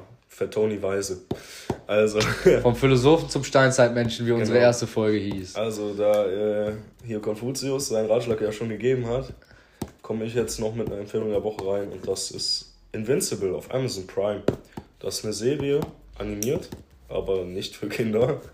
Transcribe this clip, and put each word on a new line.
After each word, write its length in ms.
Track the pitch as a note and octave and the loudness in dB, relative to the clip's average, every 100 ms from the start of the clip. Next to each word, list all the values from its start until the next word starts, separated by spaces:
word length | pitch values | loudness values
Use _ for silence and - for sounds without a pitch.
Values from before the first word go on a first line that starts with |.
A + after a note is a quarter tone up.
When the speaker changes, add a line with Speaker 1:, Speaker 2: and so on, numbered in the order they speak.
| - - _ | -10 -20 _
Speaker 1:
Fat 240 | - G2 | -8 -4
Tony 300 | G#2+ A2 G2+ | 0 0 0
Weise. 400 | F#2+ G2 F#2+ F2+ - - - - - - - | -2 -2 -2 -6 -8 -10 -12 -10 -8 -6 0
Also 340 | G#2 G#2+ G#2+ | 4 4 4
<laughs> 420 | A#2 - F#3 B2+ | 0 4 6 6
Speaker 2:
Vom 120 | A#2+ A2+ | 4 4
Philosophen 540 | C3+ B2+ C3+ D#3+ - | 4 6 6 6 4
zum 140 | D3 | -4
Steinzeitmenschen, 840 | B2+ C#3 C3 B2 A#2+ A#2+ A#2 - A#2 | 2 4 6 6 4 4 -2 0 0
wie 60 | |
unsere 220 | A#2 A2 A#2+ | 2 4 6
Speaker 1:
Genau. 100 | A#2+ | 6
Speaker 2:
erste 200 | A#2 A2+ | 6 0
Folge 320 | A2+ A2 G#2+ | 0 2 2
hieß. 360 | G2+ G2 F2+ G#2 | -2 -6 -8 -6
Speaker 1:
Also 360 | A2+ G#2 G#2 | -4 -4 -4
da, 320 | G2+ G#2 G#2 G2 | 0 2 4 2
äh, 480 | G2 G#2+ G#2 G#2+ A2 - - A#2 | 0 0 0 -2 -4 -10 -16 -8
hier 140 | G#2+ | -6
Konfuzius 680 | A2 G#2 A#2+ C#3 C3+ C3 - | -4 -4 -4 -4 -2 -2 -2
seinen 200 | A2 G#2+ | 0 2
Ratschlag 320 | A#2 A#2+ G#2+ | 2 2 0
ja 100 | G#2+ | -2
schon 180 | G#2+ A2+ | -4 -6
gegeben 360 | G#2 A#2+ B2+ A#2 | -2 0 0 0
hat, 240 | B2+ C3+ - - - _ - - - | -4 -4 -12 -20 -20 _ -12 -12 -10
komme 240 | - A2 A2+ | -8 -6 -2
ich 80 | |
jetzt 260 | A#2+ G#2+ - | -2 -2 -2
noch 140 | G#2+ | -4
mit 140 | A2+ G#2+ | -4 -4
einer 140 | G2+ | -6
Empfehlung 280 | G2+ A2 A2 | -6 -4 -2
der 140 | G#2 | -2
Woche 240 | G#2 - F#2+ | -2 -4 -2
rein 180 | G2+ G2+ | -2 -4
und 180 | F#2+ G2 | -6 -6
das 240 | F#2+ - | -4 -6
ist 420 | - - - - _ _ | -6 -4 -4 -6 _ _
Invincible 600 | A2 A2 C#3+ - G2+ F#2+ | -6 0 0 0 -2 -2
auf 180 | E2+ - | -4 -4
Amazon 360 | C3 B2+ F#2+ F#2 | -4 -4 -6 -8
Prime. 340 | - G#3+ G#3 - - - - - _ | -2 -2 -2 -4 -6 -8 -18 -18 _
Das 200 | - - | -8 -6
ist 40 | G#2+ | -6
eine 80 | |
Serie, 480 | G#2 A#2+ D3 C#3 C#3+ D#3+ - - - | -4 -2 -2 0 -2 -2 -10 -18 -12
animiert, 500 | G#2 G#2 A2+ D#3+ - - - _ - | -8 -6 -4 -4 -6 -18 -20 _ -12
aber 340 | F2+ F2 F#2+ | -8 -4 -4
nicht 320 | F2+ F#2 F#2+ - | -4 -8 -10 -10
für 140 | G#2 | -8
Kinder. 520 | - A2+ G#2+ B2+ C#3 - | -4 0 2 0 -2 -8